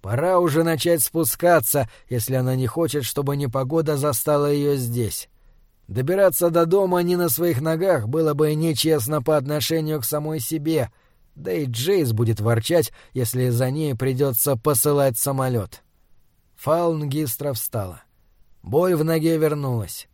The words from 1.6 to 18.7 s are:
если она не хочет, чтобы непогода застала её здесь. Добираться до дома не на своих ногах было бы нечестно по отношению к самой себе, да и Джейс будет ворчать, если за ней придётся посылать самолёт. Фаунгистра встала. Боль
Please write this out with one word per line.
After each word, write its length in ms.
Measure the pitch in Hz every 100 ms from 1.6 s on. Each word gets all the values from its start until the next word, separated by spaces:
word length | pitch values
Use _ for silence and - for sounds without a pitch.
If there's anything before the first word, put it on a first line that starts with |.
| 123 147 120 - -
если 260 | 123 110 131
она 200 | 127 131
не 120 | 127
хочет, 360 | 165 165 147
чтобы 320 | 120 - 143 143
непогода 640 | 139 131 131 165 156 147
застала 480 | 147 135 - 147 147
её 300 | 147 143 139
здесь. 540 | 123 120 107 - - _ _ _ _ _ -
Добираться 640 | 101 131 190 196 175 175
до 160 | 170 165
дома 340 | 196 190 180
не 140 | 175 180
на 140 | 175
своих 320 | 151 175 127
ногах 460 | 160 160 190 160 110
было 260 | 156 160
бы 200 | 143 151 151
нечестно 680 | 165 143 160 156 117 151
по 140 | 127 151
отношению 640 | 135 151 - 160 156 156
к 60 | 117
самой 340 | 151 151 156
себе, 520 | - 160 147 160 - _ _ _ _ -
да 160 | 185
и 140 | 175 143
Джейс 480 | 113 147 196 139
будет 260 | 110 117 110
ворчать, 540 | 107 117 110 170 151 - -
если 360 | 127 117 127 127
за 220 | 120 127
ней 220 | 143 156 120
придётся 600 | 131 127 139 123 147 127
посылать 640 | 151 143 151 143 139 120
самолёт. 640 | - 135 131 120 95 - _ _ _ - _ _ _ _
Фаунгистра 1000 | - 165 170 160 147 143 151 - 143
встала. 480 | 123 - 117 95 87 _ _ _ _ _ _
Боль 320 | -